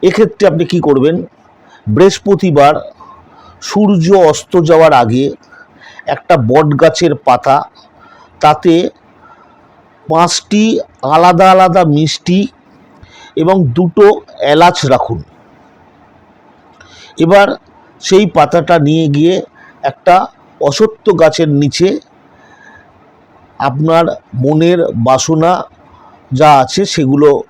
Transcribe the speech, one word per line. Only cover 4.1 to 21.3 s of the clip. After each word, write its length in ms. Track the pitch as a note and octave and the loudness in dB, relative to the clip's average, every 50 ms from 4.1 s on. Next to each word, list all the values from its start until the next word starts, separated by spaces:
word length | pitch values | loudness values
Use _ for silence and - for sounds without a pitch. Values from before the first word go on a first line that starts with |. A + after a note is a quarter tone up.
| G3+ | 2
অস্ত 460 | G3 F3+ D#3 D3 - - _ - F#3 | 4 4 2 2 0 -6 _ -2 -2
যাওয়ার 320 | E3 D#3 E3+ D#3+ D#3+ D#3+ D3 | 2 2 2 4 4 4 4
আগে 380 | C3 A#2+ A2+ A2 B2+ C3+ C#3+ - - _ _ - - - _ _ _ - - - - - | 2 0 0 0 -2 -2 -4 -6 -10 _ _ -20 -20 -20 _ _ _ -20 -20 -20 -20 -10
একটা 300 | - D3 C#3 - _ F3 | -10 -10 -10 -2 _ 0
বট 440 | D#3 A#2+ A2 B2 D3+ D#3+ D3 D3 C#3 | 0 0 0 0 0 0 0 0 2
গাছের 340 | D#3+ D#3+ D#3 - F3 E3 C#3+ | 0 0 0 0 -2 -4 -4
পাতা, 480 | - _ - B2 B2 - C#3+ C3+ C#3+ - - _ _ _ _ _ _ _ _ - _ _ _ _ _ | -4 _ -2 -2 0 0 -2 -2 -2 -2 -6 _ _ _ _ _ _ _ _ -20 _ _ _ _ _
তাতে 500 | - D#3 D3+ D#3 - F3+ E3 E3+ F#3 - _ _ _ _ _ _ _ - - _ _ _ _ _ _ _ _ _ _ _ _ _ _ - | 0 0 0 2 0 0 0 0 0 -4 _ _ _ _ _ _ _ -20 -20 _ _ _ _ _ _ _ _ _ _ _ _ _ _ -4
পাঁচটি 720 | D#3+ D#3+ E3+ F3 - - - _ - G#3+ G#3+ A3 - - C#5 _ _ _ - | -2 0 0 0 -2 -6 -8 _ -2 -2 0 0 -2 -4 -6 _ _ _ -6
আলাদা 480 | C3+ D3 D#3+ E3+ F3+ F3+ E3+ F#3+ F#3+ | -2 0 2 2 2 2 4 4 4
আলাদা 340 | F#3 F#3 F#3 F#3 E3+ F#3+ F3+ | 4 4 2 2 2 0 0
মিষ্টি 640 | D#3+ D3 D3 D#3 D3+ - - _ - F3+ F#3 G3 - _ _ _ _ _ _ _ _ _ _ - _ _ - - - _ | 2 0 0 0 -2 -4 -6 _ -2 -2 -2 -2 -4 _ _ _ _ _ _ _ _ _ _ -20 _ _ -20 -20 -12 _
এবং 280 | - D#3+ E3 F#3+ G3 F3 | -4 -2 0 0 0 0
দুটো 560 | C3+ A#2 D3+ F#3 F3 E3+ - G#3 G3+ G#3+ - - _ - - | -2 -2 -2 -4 -2 2 4 4 4 4 2 -4 _ -14 -8
এলাচ 460 | - C3+ D3 D#3 E3+ F3 F3+ - - | -4 -2 2 4 2 2 2 0 -2
রাখুন। 360 | C#3 C3 B2 - - A#2 - C#3+ _ _ _ _ _ _ _ _ _ _ _ _ _ _ _ _ _ _ _ _ _ _ _ _ _ _ _ _ _ _ _ - - - - - - - - | -2 -2 -2 -2 -4 -8 -10 -12 _ _ _ _ _ _ _ _ _ _ _ _ _ _ _ _ _ _ _ _ _ _ _ _ _ _ _ _ _ _ _ -20 -20 -20 -20 -20 -20 -6 -4
এবার 380 | D#3 D#3+ F#3 G3+ G3+ A3+ C#4+ - _ _ _ _ _ _ _ _ | -2 2 4 2 2 2 -2 -8 _ _ _ _ _ _ _ _
সেই 260 | - - F#3+ F#3 G#3+ | -6 0 0 0 0
পাতাটা 520 | F#3 - E3 D3 D3 - E3+ D3+ - F3 E3 | 0 0 0 -2 0 0 -4 -2 0 0 0
নিয়ে 300 | D3 C#3+ D#3 D#3+ E3 D#3 | 0 0 -2 -2 -2 -2
গিয়ে 340 | C#3+ C#3+ D#3 E3+ F#3 - - - _ _ - - _ _ - | -2 0 0 0 -2 -2 -6 -10 _ _ -20 -20 _ _ -10
একটা 440 | C#3 C3+ _ _ - F3 F#3 - - _ _ _ _ _ _ | -10 -10 _ _ 2 2 2 0 -2 _ _ _ _ _ _
অশ্বত্থ 500 | - C#3+ C#3 - A3 G#3+ G#3+ _ _ - F#3+ D#3+ | -4 -4 -2 0 -2 -2 -2 _ _ -2 0 2
গাছের 280 | E3 D#3 | 2 0